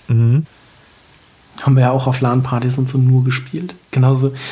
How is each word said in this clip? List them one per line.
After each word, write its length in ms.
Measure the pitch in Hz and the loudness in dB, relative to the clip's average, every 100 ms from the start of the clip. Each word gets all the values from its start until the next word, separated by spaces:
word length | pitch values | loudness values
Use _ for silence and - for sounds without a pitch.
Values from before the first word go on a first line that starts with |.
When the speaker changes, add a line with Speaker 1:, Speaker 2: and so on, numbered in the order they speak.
| - | -2
Speaker 1:
Mhm. 380 | 117 117 135 156 - - - - - - - _ _ _ - | 0 2 2 -2 -10 -20 -20 -20 -20 -20 -20 _ _ _ -6
Speaker 2:
Haben 120 | 139 131 | 0 2
wir 60 | |
ja 80 | 123 | 4
auch 160 | 135 131 | 2 -2
auf 140 | 127 | -2
lan-Partys 580 | 127 123 127 120 127 131 | 0 0 0 -2 -2 -2
und 100 | 131 | -2
so 80 | 135 | 0
nur 260 | 127 131 | 2 2
gespielt. 500 | 127 127 - 160 180 - - | 0 -4 -8 -12 -12 -14 -8
Genauso, 420 | 131 127 135 135 131 - | 0 2 2 -2 -4 -14